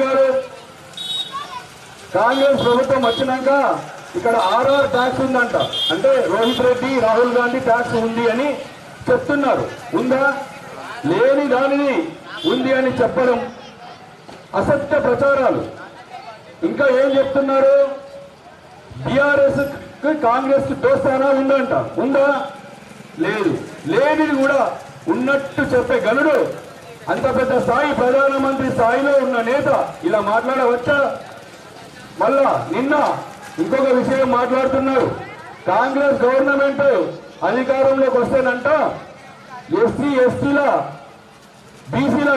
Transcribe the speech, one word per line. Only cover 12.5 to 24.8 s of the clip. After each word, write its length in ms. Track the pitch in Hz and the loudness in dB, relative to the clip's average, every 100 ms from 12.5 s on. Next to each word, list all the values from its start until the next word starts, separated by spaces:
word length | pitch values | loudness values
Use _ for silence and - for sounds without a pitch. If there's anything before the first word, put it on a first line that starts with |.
ఉంది 220 | 254 262 | 0 0
అని 180 | 262 262 247 | 0 0 0
చెప్పడం 520 | 226 254 247 226 - - - - - - - - - - - - | 0 2 0 0 -2 -12 -18 -20 -20 -20 -20 -20 -20 -20 -8 -4
అసత్య 440 | - 403 - 294 | 0 0 0 0
ప్రచారాలు. 640 | 247 240 277 269 240 143 - - - - - - - - - - 330 | 0 2 2 2 2 0 -6 -12 -18 -20 -18 -18 -18 -20 -20 -6 -4
ఇంకా 200 | 233 277 254 | 0 2 4
ఏం 160 | 277 269 | 4 2
చెప్తున్నారు? 580 | 262 277 277 269 269 277 277 - - - - - - - - - - - - | 2 0 2 4 6 6 2 -2 -14 -18 -20 -20 -20 -20 -20 -20 -20 -10 -2
బీఆర్ఎస్ 560 | 269 285 285 277 269 277 - - - | 2 4 4 4 2 -2 -6 -14 -6
కి 120 | 277 302 | -2 0
కాంగ్రెస్ 460 | 226 254 269 277 269 | 2 2 2 2 0
కి 60 | |
దోస్తానా 540 | - 247 277 277 262 277 | 0 2 2 2 2 2
ఉందంట, 460 | 269 269 269 240 - - - | 2 2 2 2 -2 -4 -4
ఉందా? 280 | 262 277 277 269 - - - - - - - 156 | 0 2 2 2 -4 -12 -18 -20 -20 -20 -12 -4
లేదు. 340 | 185 214 170 - - - 147 | -2 0 -2 -2 -8 -10 -2
లేనిది 480 | 214 294 311 302 269 | 2 2 2 0 2
కూడా 360 | 269 277 - - | 2 2 0 -4